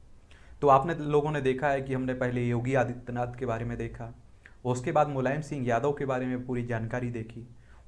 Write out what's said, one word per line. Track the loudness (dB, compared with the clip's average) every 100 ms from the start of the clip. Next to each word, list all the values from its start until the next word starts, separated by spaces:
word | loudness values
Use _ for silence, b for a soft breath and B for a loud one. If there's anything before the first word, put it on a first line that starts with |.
| -20 -20 b b b 2
तो | 6
आपने, | 8 6
लोगों | -2 2 2 2
ने | 2
देखा | 0 2 2
है | 0
कि | 0
हमने | -2 -2
पहले | -2 -2 0 0
योगी | 0 2
आदित्यनाथ | 2 0 -2 -8 -4 -4 -4
के | -4
बारे | -4
में | -4 -6
देखा, | -6 -8 -12 -14 -20 b b b
उसके | -4 -2 2
बाद | 4 4
मुलायम | 2 0 0
सिंह | -4 -4 0
यादव | 2 2
के | 0
बारे | -2 -2 -2
में | -4 -4
पूरी | -4
जानकारी | -2 -4 -4 -4 -4
देखी, | -6 -10 -12 -16 b b b